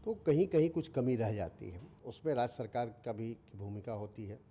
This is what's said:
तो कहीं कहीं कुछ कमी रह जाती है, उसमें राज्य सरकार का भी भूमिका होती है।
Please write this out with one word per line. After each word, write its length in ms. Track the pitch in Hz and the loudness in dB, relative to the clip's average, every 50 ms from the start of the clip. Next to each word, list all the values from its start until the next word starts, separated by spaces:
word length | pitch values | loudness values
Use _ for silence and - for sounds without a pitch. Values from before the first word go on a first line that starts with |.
| - | -2
तो 100 | 214 226 | -4 -6
कहीं 320 | 208 - 165 143 156 190 | -2 2 4 6 6 4
कहीं 240 | 185 - 156 160 165 | 6 6 6 6 6
कुछ 180 | 165 170 151 - | 4 0 -2 0
कमी 280 | - 139 123 127 127 | 0 0 2 2 2
रह 160 | 110 113 104 107 | 4 2 2 2
जाती 360 | 101 90 82 - - 107 101 | 0 -2 -4 -6 -10 -12 -10
है, 100 | 87 90 131 - - - - | -10 -12 -14 -16 -20 -14 -14
उसमें 300 | 123 113 - - 156 143 | -14 -14 -6 -2 0 2
राज्य 200 | 123 120 120 - | 2 0 0 -2
सरकार 480 | - 117 107 - 123 120 113 110 - - | -6 -8 -4 -2 -2 -2 -2 -6 -10 -8
का 80 | 123 | -8
भी 240 | 110 104 113 113 117 - - - - | -6 -4 -6 -6 -6 -10 -14 -18 -12
भूमिका 360 | 98 101 101 104 107 95 120 | -10 -8 -8 -8 -8 -8 -6
होती 340 | 110 104 104 101 104 - 107 | -6 -6 -8 -10 -10 -12 -12
है। 140 | 98 104 120 - - | -12 -12 -14 -16 -20